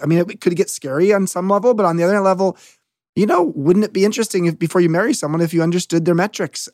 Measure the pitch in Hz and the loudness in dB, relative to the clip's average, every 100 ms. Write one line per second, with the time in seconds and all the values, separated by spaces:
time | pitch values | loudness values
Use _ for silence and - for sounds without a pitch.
0 | 147 165 190 - 185 170 190 - 139 139 | 0 0 0 -4 -2 0 -2 -6 -6 0
1 | 190 202 190 180 190 202 240 220 185 170 | 2 2 -2 -2 0 2 2 2 2 2
2 | 175 208 190 185 190 - - _ _ _ | 2 2 2 2 0 -4 -14 _ _ _
3 | _ - 208 359 320 151 139 185 214 196 | _ -2 2 2 0 0 2 2 0 0
4 | 202 214 220 196 170 160 165 185 175 165 | 0 0 -2 -2 -2 -2 -2 2 2 2
5 | 226 277 147 160 170 165 165 180 - 170 | 0 -2 -2 -2 0 0 0 -2 -2 0
6 | 165 170 202 - 170 - - | 2 0 0 -4 -8 -8 -8